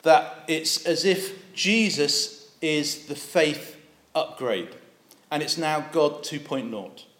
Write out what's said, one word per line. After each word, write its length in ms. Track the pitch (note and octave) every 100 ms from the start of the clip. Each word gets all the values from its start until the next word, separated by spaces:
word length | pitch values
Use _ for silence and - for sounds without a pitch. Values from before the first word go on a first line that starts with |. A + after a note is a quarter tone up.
That 420 | D#3+ D3+ - - -
it's 380 | D#3 - - F3
as 180 | D#3
if 480 | F#3+ F3+ - - -
Jesus 960 | - F#3 A3+ G#3+ C#3 C#3+ - - - - _
is 420 | D#3+ D3+ D3 -
the 100 | -
faith 640 | C#3+ - F3 D#3 D3 - - - _ _
upgrade, 540 | D#3+ - - B2+ A#2 A2 - - _ _ - _
and 120 | D3+
it's 160 | D3 E3
now 220 | D#3 D3+ C#3+
God 320 | E3 D3 D3+
two 160 | - D3
point 300 | - C3+ A2+
nought. 340 | A2 F#2 - -